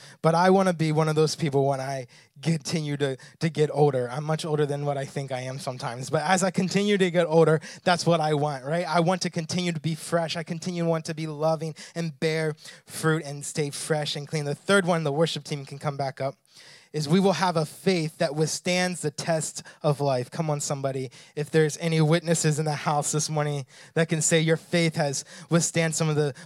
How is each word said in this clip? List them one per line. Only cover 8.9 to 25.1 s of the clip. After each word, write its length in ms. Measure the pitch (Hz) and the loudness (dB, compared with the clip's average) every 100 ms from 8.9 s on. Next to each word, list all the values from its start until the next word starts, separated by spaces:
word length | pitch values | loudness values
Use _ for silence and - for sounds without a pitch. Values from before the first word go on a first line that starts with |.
| 165 | 2
want 220 | 170 185 | 2 2
to 80 | 180 | -2
continue 400 | 170 160 175 180 | -6 -4 -2 -2
to 100 | 165 | -2
be 140 | 147 | -4
fresh. 420 | 160 - 170 165 175 | -6 -2 -2 0 -4
I 60 | |
continue 420 | 156 170 175 175 | -8 -8 -6 -2
want 200 | 170 165 156 | 0 0 -2
to 80 | |
be 140 | 156 160 | -8 -8
loving 480 | 147 156 160 160 151 - | -2 0 0 -4 -10 -12
and 240 | - 170 135 | -6 -6 -2
bear 380 | 160 160 156 151 - - - | -2 0 -2 -6 -12 -20 -16
fruit 360 | - 160 156 | -2 0 0
and 220 | 143 143 143 | -2 -10 -8
stay 240 | - 147 | -4 -4
fresh 460 | 139 - 151 147 156 | -4 -2 -2 -2 -6
and 100 | 143 | -6
clean. 200 | 160 143 | -6 -4
The 80 | |
third 300 | 147 - 196 | -4 2 2
one, 200 | 175 165 | 4 0
the 80 | 156 | 0
worship 320 | 139 165 - | 0 0 -2
team 200 | - 147 | -8 -10
can 140 | 135 143 | -10 -10
come 180 | 156 139 | -6 -4
back 240 | 139 - | -6 -6
up, 140 | 135 - _ - - - _ | -6 -8 _ -20 -20 -20 _
is 160 | 151 143 | -6 2
we 120 | 180 | 4
will 140 | 196 | 4
have 220 | 156 185 170 | 2 2 0
a 80 | |
faith 540 | 151 - 185 180 156 - | -2 -4 0 0 0 -2
that 160 | 165 | -2
withstands 680 | 147 156 - - 180 180 175 | 0 -2 -2 -2 0 0 -2
the 120 | 151 | -6
test 500 | - - 160 151 - - - | -4 -2 -2 -2 -8 -16 -4
of 200 | 156 143 | 0 0
life. 280 | 143 127 123 | 0 -2 -2
Come 220 | - 160 | -4 -4
on, 100 | 147 | -2
somebody. 520 | - 143 135 135 131 - - - | -4 -4 -4 -6 -8 -12 -14 -8
If 120 | 147 | 0
there's 300 | 160 156 - | 2 2 0
any 220 | 170 160 | 0 2
witnesses 580 | 156 170 160 170 160 147 | 4 4 2 0 2 0
in 60 | |
the 80 | 156 | -2
house 400 | 143 - 147 135 | -2 0 0 0
this 180 | 151 151 | -2 -2
morning 340 | 156 147 143 131 - - | -2 -2 -4 -8 -16 -6
that 140 | - 165 | -2 0
can 120 | 165 | 0
say 200 | 147 165 | 2 4
your 160 | 160 165 | 4 2
faith 400 | - 175 165 156 | 0 2 2 2
has 280 | 147 | -2